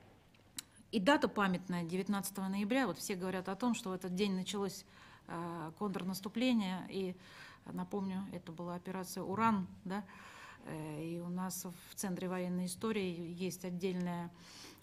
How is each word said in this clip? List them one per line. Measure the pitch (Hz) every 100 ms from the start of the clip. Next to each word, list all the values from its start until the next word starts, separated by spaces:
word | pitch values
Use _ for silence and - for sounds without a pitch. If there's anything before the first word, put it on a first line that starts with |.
| - - - - - - - - -
и | 220
дата | 185 294 240
памятная, | - 196 180 - 175
девятнадцатого | 165 185 196 202 190 - 190
ноября. | 196 208 262 226
Вот | 170
все | -
говорят | 190 185 185 185
о | 196
том, | 247 226
что | 185
в |
этот | 185 185 180
день | 208
началось, | 185 180 202 196 - - - - - -
э, | 170 170 170 156 165
контрнаступление. | 208 185 180 180 214 226 254 233 190 185 -
И, | 190 185 175 - - - - -
напомню, | 180 180 208 190 190 190
это | 180 170
была | 165 175
операция | 175 185 190 180 190
"Уран", | 175 185 226 208 180 - 180
да? | 202 208 - - - - - -
Э, | 156 156 151
и | 165 170
у | 175
нас | 180 185 - 185 180 -
в | -
Центре | 196 170 180
военной | 185 180 180 180
истории | - 220 214 185 170 170 175
есть | 185 -
отдельное | 185 180 190 180 175 175 175 - - - - -